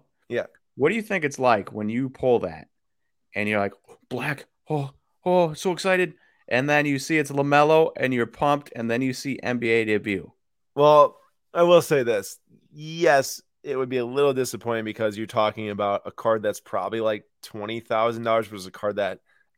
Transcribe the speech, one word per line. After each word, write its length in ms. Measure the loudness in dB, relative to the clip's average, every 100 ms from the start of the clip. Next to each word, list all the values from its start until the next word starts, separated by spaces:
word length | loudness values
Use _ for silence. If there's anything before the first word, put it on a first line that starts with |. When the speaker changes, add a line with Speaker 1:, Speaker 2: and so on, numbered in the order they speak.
| _ _ -8
Speaker 1:
Yeah. 200 | -6 -6 _ _ -2
Speaker 2:
What 140 | 0
do 60 | 0
you 60 |
think 220 | -4 -4
it's 160 | -4 -2
like 320 | 0 0 -4
when 160 | -8 -6
you 220 | -6 -8
pull 300 | -4 0 0
that 280 | -2 -10 -20 _ _ _ _ _ _
and 140 | -6 -2
you're 140 | -2
like, 120 | -2 -6 _ -20 _
"Black, 360 | -8 -6 -8 -14 _ -8
oh, 220 | -6 -6 -14 _ _ 0
oh, 280 | 2 0
so 180 | -2 -4
excited." 440 | -2 0 0 -2 -6 _ _ -2
And 200 | 0 2
then 160 | 2 2
you 140 | -2
see 180 | 0 -2
it's 140 | 0
LaMelo 600 | -2 2 4 6 4 2 0
and 180 | -2
you're 120 | 0 -2
pumped, 480 | -2 0 0 -4 -8
and 160 | -4
then 100 | -2
you 120 | -2
see 260 | -4 -8 -6
N 160 | -4 -2
B 120 | 0
A 160 | 2 2
debut. 480 | 0 0 -4 -6 _ _ _ _ 4
Speaker 1:
Well, 420 | 8 8 6 2 _ _ _
I 100 | 2
will 180 | 6 6
say 220 | 6 2
this. 360 | 2 0 -4 -14 _ _ _
Yes, 680 | -16 -12 0 4 4 2 -6 _ _
it 140 | -6 -4
would 120 | -2
be 80 | -2
a 80 | -2
little 280 | 2 2
disappointing 520 | 2 -4 -4 -4 -4 -4
because 320 | -2 -4 -4
you're 100 | -4
talking 420 | 0 0 -2 -6
about 320 | -2 -2 -2 -4
a 60 |
card 320 | -4 -2 0
that's 160 | -2 -6
probably, 400 | -8 -6 -4 -4
like, 240 | -2 -4 -8 _
twenty 380 | -16 -10 -8 -10
thousand 440 | -4 0 0 0
dollars 240 | 0 0 -2
versus 200 | -10 -14
a 40 |
card 260 | -6 -4 -2
that 240 | -4 -6 _ _ _